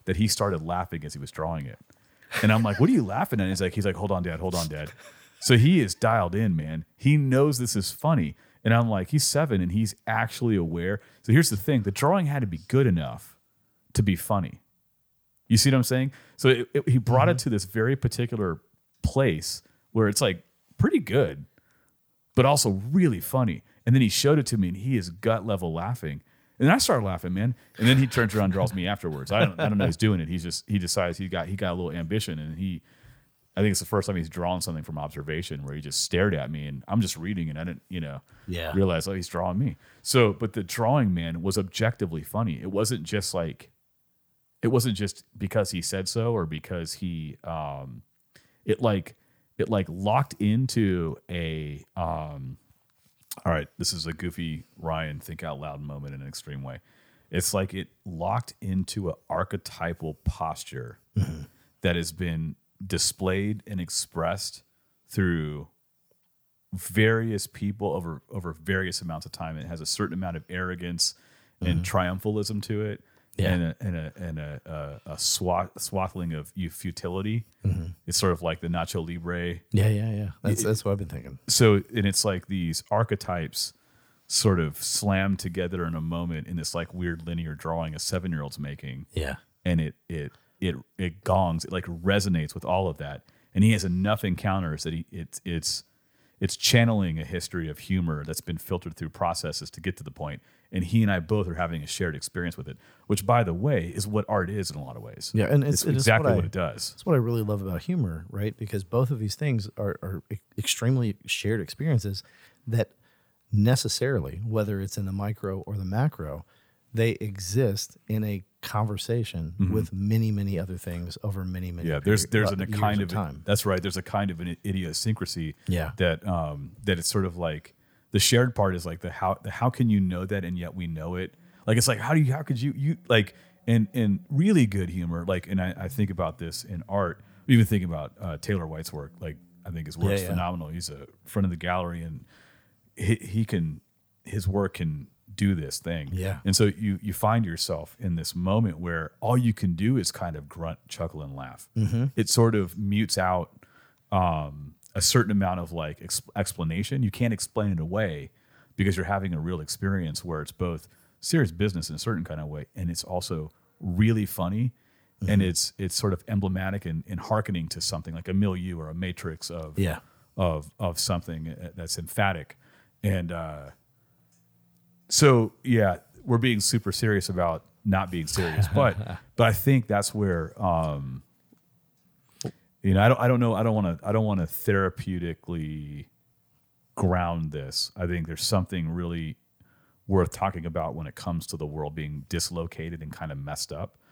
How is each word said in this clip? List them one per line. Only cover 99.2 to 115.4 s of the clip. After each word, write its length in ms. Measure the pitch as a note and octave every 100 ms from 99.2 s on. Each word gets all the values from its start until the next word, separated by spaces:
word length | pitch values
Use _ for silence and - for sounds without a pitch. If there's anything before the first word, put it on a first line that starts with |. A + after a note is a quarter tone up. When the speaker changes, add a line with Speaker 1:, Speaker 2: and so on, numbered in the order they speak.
| F2 E2+ D#2 - -
Speaker 1:
to 100 | -
get 160 | F#2 -
to 40 |
the 60 | D2+
point. 320 | - D2+ C#2+ _ _ _
And 120 | F#2
he 180 | F2 A2+
and 80 | G#2+
I 80 | F#2
both 260 | E2 G#2+ F2+
are 80 |
having 280 | E2 E2 E2
a 40 | D2
shared 300 | - F2+ C#2+
experience 400 | - F2+ F2 -
with 100 | C#2+
it, 100 | - _ _ -
which, 180 | G#2
by 200 | G2+ A#2+
the 100 | G2
way, 380 | E2+ C3 B2 E2+
is 120 | - G2+
what 160 | G#2 F#2+
art 220 | G#2 F#2
is 200 | G#2 F#2
in 60 | -
a 60 |
lot 120 | C2 A#1
of 60 |
ways. 280 | A1 - -
Speaker 2:
Yeah, 140 | G#2+ G2
and 160 | C#3+
it's, 200 | C#3 B2+
Speaker 1:
It's 20 |
Speaker 2:
it 60 | E3
is 60 | C3+
Speaker 1:
exactly 220 | C3 A2+ D3
Speaker 2:
what 60 |
I, 40 | G#2+
Speaker 1:
what 80 | F2+
it 40 |
does. 400 | F#2 D#2+ A1 -
Speaker 2:
it's 120 | - -
what 80 |
I 40 | D3
really 240 | A#2 A#2
love 200 | G#2 G#2
about 200 | F#2+ F2
humor, 440 | - F3+ G2+ E2 F2
right? 260 | G2 G#2 -
Because 260 | G#2+ G2+
both 280 | F#2 A#2 A#2+
of 80 | B2
these 160 | G#2+ -
things 340 | D3+ A#2 G2 -
are, 180 | G2+ -
are 200 | F#2 F#2 -
e-, 60 | G#2 _ -
extremely 580 | - - A#2 C3 A#2 G2 -
shared 340 | - G#2 A2
experiences 640 | E2 - D#3 B2 G2+ F#2+ - _ - _ -
that 240 | A#2 - _ _ _ _ _ -
necessarily, 880 | G#2 G#2+ C3 G#2+ - B2+ A#2 C#2 E2
whether 360 | A2+ A2 G#2+ G2+
it's 180 | G2 -
in 80 | G2
the 60 |
micro 480 | F#2+ G2+ G#2+